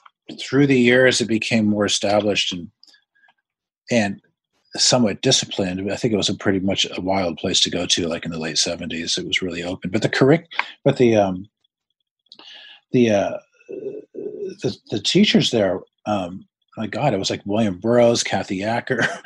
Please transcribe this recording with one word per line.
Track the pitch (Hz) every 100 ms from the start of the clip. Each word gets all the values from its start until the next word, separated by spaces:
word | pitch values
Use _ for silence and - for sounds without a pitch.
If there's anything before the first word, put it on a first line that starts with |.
| - _ - -
through | - 135 139
the | 131
years, | 120 127 127 120
it | 110
became | 110 - 117 104
more | 104
established | 101 - 101 104 104 92 -
and, | 90 85 _ _ _ _ _ _ _ _ _ _ _ -
and | 120 98 101 _ _ _ _ _
somewhat | - - 131 107 -
disciplined. | 131 - - - 95 92 98
I | 92
think | 120
it | 101
was | 90
a |
pretty | 92 104 95
much | 98 92 - -
a |
wild | 92 98 87 80
place | 95 82
to | -
go | 85 87
to, | - 82
like, | 82
in | 82
the | 82
late | 80 76
seventies. | 90 85 85 82 85 -
It | 82
was | -
really | 92 82
open. | 87 98 90
But | 107
the | -
curric-, | - 135 160 - - - -
but | 143 135
the, | 120 107
um, | 95 92 104 _ _ _ _ _ _ _ _ - - - - - _
the, | 127 117
uh, | 101 90 - - _ -
the, | - 131 - - - - - - - - - _
the | 110
teachers | - 175 208 202 -
there, | 117 95 90 - _ -
um, | 101 90 95 - _ _ -
my | 107
God, | 107 143
it | 98
was | 95
like | 98 101
William | 104 107 87
Burroughs, | 110 120 117 120
Kathy | - 101 87 95
Acker, | 104 117 - 117 - -